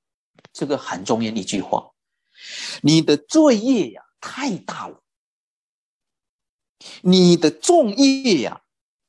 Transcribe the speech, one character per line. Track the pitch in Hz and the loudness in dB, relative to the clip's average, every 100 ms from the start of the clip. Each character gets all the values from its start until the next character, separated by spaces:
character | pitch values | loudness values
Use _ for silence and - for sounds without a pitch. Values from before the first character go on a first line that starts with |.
| _ _ _ _ _ | _ _ _ _ _
这 | - 143 | -10 -6
个 | 139 | -6
韩 | - 90 | -6 -8
仲 | 95 113 | -4 -2
淹 | 110 110 | -4 -6
一 | |
句 | 90 101 | -6 -8
话 | - - - _ _ _ _ _ - - - - | -4 -6 -8 _ _ _ _ _ -20 -16 -14 -4
：“你 | 143 160 | 0 2
的 | 156 147 | 2 -2
罪 | - 311 302 220 | 0 2 4 4
业 | 233 240 127 | 0 -2 -2
呀， | 92 - _ | -10 -20 _
太 | - - 277 175 | -16 -10 -8 -8
大 | - 160 85 | -10 -14 -16
了， | - _ _ _ _ _ _ _ _ _ _ _ _ _ _ _ _ _ _ - - | -18 _ _ _ _ _ _ _ _ _ _ _ _ _ _ _ _ _ _ -20 -4
你 | 180 185 180 170 | 2 4 6 4
的 | 156 | 2
重 | - - 349 233 202 | 0 2 2 2 2
业 | 277 269 262 196 | 0 2 0 0
呀， | 90 - _ _ _ _ | -2 -10 _ _ _ _